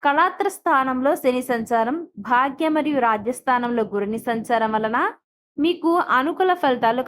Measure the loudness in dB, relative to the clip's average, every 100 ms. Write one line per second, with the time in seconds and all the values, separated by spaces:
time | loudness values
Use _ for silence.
0 | 2 2 2 0 -4 -2 0 2 2 0
1 | 0 2 0 -2 -2 -2 0 0 0 -2
2 | -6 -12 0 2 2 0 0 0 0 0
3 | 2 0 -2 -6 0 0 0 -2 -2 -2
4 | -4 -4 -4 -4 0 0 2 0 0 0
5 | -2 -4 _ _ _ -2 0 0 0 0
6 | 2 0 0 0 0 2 2 2 2 0